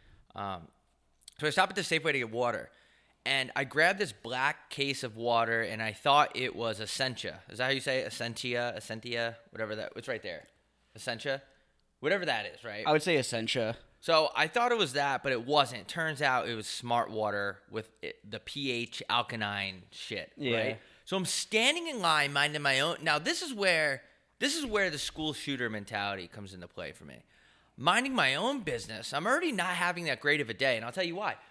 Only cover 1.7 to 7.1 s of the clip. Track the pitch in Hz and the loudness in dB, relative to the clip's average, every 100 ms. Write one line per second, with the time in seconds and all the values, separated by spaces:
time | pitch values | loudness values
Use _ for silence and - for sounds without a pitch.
1.7 | 196 165 160 156 139 117 113 120 107 62 | 0 0 0 2 0 0 0 0 0 -6
2.7 | - _ _ _ _ - 135 127 - 135 | -16 _ _ _ _ 0 0 0 -2 0
3.7 | 139 165 196 190 107 117 127 139 151 - | 4 4 4 -2 -6 -6 0 0 0 -6
4.7 | - 139 135 127 107 117 117 113 117 107 | -2 -2 -2 -6 -4 2 4 4 2 0
5.7 | 110 110 107 147 143 147 - 127 - 113 | -2 -4 0 6 6 6 2 -4 -2 -2
6.7 | 107 107 - 131 | -2 -4 -2 -2